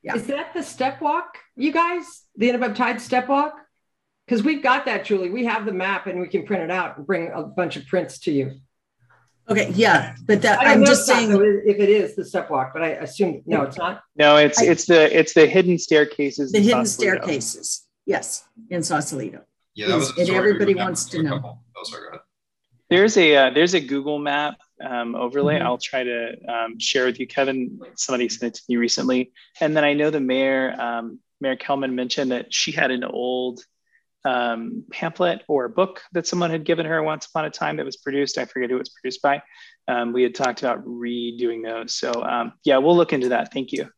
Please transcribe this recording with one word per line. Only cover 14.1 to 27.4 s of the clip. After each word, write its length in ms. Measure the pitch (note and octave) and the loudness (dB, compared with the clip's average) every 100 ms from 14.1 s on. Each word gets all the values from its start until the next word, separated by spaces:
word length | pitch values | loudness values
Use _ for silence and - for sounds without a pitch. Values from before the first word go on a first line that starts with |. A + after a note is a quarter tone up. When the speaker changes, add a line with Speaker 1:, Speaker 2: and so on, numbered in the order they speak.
Speaker 3:
No, 220 | - D3 D3+ | 4 6 8
it's, 240 | D3 - | 6 4
Speaker 1:
I 40 | |
Speaker 3:
it's 200 | - D#3+ | 4 2
the, 320 | - E3+ D#3 E3 | 6 6 8 6
it's 160 | D#3 | 4
the 140 | E3+ D#3 | 6 6
hidden 300 | F#3 F3+ E3+ | 6 4 0
staircases 720 | - D#3 D3 - C#3+ C3 C3+ | 2 2 2 0 -4 -4 0
Speaker 1:
The 80 | G#3 | 2
Speaker 3:
in 40 | |
Speaker 1:
hidden 220 | G#3 A#3+ | 4 4
Speaker 3:
Sausalito. 380 | A3 - G#3 F#3 | 0 0 0 0
Speaker 1:
staircases, 640 | F3+ C#3+ A#2 - - - _ _ | -2 -4 -6 -10 -10 -10 _ _
yes, 400 | - C3 - - _ - - | -4 -4 -4 -12 _ -20 -8
in 140 | F3 | -6
Sausalito. 580 | C3+ D3+ C#3+ C#3+ G#2+ - _ _ _ | -2 -4 -4 -8 -10 -12 _ _ _
Speaker 4:
Yeah, 120 | G#2 A2+ | -6 0
that 80 | |
was 160 | D#3 - | 0 0
Speaker 1:
Please, 60 | E3 | 0
Speaker 4:
a 20 | |
Speaker 1:
and 80 | F3+ | 0
Speaker 4:
story 120 | F#3+ | 2
Speaker 1:
everybody 340 | G3+ F3+ G3+ | 2 2 2
Speaker 4:
we 40 | F#3 | 2
Speaker 1:
wants 260 | F#3 D#3+ | -2 -4
to 140 | - E3+ | -6 -4
Speaker 4:
a 40 | |
Speaker 1:
know. 60 | D#3 | -4
Speaker 4:
couple. 280 | - B2 - _ | -4 -8 -16 _
Oh, 80 | - | -18
sorry, 200 | - - | -16 -16
go 40 | - | -16
ahead. 100 | - _ _ _ _ _ _ _ | -20 _ _ _ _ _ _ _
Speaker 3:
There's 280 | F3 G#3+ G#3 | 4 6 6
a, 180 | D#3+ | 6
uh, 140 | C#3+ C3 | 6 6
there's 240 | C3 F3 | 4 4
a 80 | F3+ | 2
Google 380 | C3 C#3 C#3 D3 | -2 -4 -4 -4
Map, 360 | D3 C#3+ D3 - _ _ | -4 -2 -4 -8 _ _
um, 320 | C3+ B2 A#2 | -10 -8 -6
overlay. 400 | A#2 B2 C#3 C#3+ | -6 -4 0 0
Speaker 1:
Mm-hmm. 100 | D3 | 2
Speaker 3:
I'll 120 | C3 B2 | 0 -4
try 260 | - C3 | -6 -6
to, 300 | B2 A#2 A#2 A#2 - | -4 -6 -8 -10 -8
um, 320 | A#2 A2+ A2+ | -6 -6 -6
share 260 | - C3+ | -2 0
with 140 | B2+ A#2+ | 0 -2
you, 80 | B2+ | -6
Kevin. 540 | - | -2